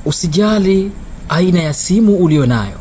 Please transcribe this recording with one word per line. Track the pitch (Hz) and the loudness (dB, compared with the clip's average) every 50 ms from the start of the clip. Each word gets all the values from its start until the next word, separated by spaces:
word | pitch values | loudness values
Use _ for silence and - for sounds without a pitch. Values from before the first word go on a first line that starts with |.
| - | -4
Usijali | - - - - 165 151 185 208 214 214 208 190 185 190 190 190 202 - - - - - - - - | -4 -4 -4 -4 -2 0 0 0 2 0 0 2 2 0 0 0 -4 -8 -12 -14 -14 -14 -14 -8 -4
aina | 143 165 180 185 175 175 | -2 0 2 2 2 0
ya | 160 151 143 | 0 -2 -4
simu | - - - 180 220 226 208 202 | -4 -2 0 2 4 4 4 4
ulionayo. | 180 180 160 151 147 135 120 123 113 101 98 - - | 4 2 2 2 2 2 2 0 0 -2 -4 -10 -14